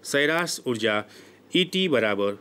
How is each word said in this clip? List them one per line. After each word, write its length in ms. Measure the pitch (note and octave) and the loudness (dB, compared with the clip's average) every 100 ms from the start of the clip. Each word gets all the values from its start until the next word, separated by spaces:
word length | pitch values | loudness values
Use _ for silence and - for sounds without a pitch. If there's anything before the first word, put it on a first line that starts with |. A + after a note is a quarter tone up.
સરેરાશ 560 | - C#3+ D3 E3 E3+ - - | -2 0 0 0 -2 -6 -6
ઉર્જા 380 | A2+ A2 G#2+ G#2 - - - - F3 | -2 0 -2 -4 -18 -20 -20 -4 0
ઈ 80 | |
ટી 240 | F3+ F#3+ F#3+ | 0 0 2
બરાબર 460 | B2+ A2 G2+ G2+ G2+ | 2 2 0 0 -2